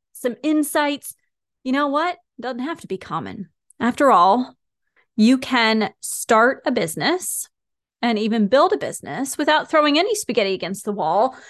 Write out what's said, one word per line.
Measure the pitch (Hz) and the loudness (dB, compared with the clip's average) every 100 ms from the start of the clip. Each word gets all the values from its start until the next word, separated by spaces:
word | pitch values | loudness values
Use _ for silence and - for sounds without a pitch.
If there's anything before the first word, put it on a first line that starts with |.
| _ | _
some | - 247 233 | -8 -6 -4
insights, | 302 311 294 320 294 285 - - _ _ _ _ | -2 0 0 0 -2 -4 -10 -20 _ _ _ _
you | 262 | -4
know | 269 294 | -2 -2
what? | 285 349 349 _ - | -2 -4 -6 _ -12
It | |
doesn't | 233 247 | -10 -8
have | 262 330 | -8 -8
to | - | -10
be | 190 | -12
common. | - 160 98 92 190 _ _ - | -8 -8 -8 -12 -16 _ _ -6
After | 233 247 285 | -4 2 4
all, | 196 180 220 254 - _ _ _ _ _ - | 6 6 4 0 -10 _ _ _ _ _ 2
you | 220 262 | 4 4
can | 254 254 220 220 208 - | 0 0 2 2 -2 -6
start | - - - 220 240 262 311 | -12 -8 2 4 4 2 -2
a | |
business | 247 165 - 196 359 - - - _ _ _ _ _ | -2 -2 -2 -2 -2 -4 -10 -12 _ _ _ _ _
and | 240 220 | -2 -2
even | 220 226 202 | 0 0 2
build | 262 349 | 4 4
a | 359 | 2
business | 123 - - 156 269 - | -4 -10 -10 -8 -8 -4
without | 311 302 - | 0 0 2
throwing | 320 302 294 | 2 2 2
any | 415 415 | 0 -2
spaghetti | - 240 196 | -4 -2 0
against | 190 170 196 - | -2 -6 -8 -8
the | |
wall. | 208 156 185 254 - - | -4 -2 0 0 -2 -20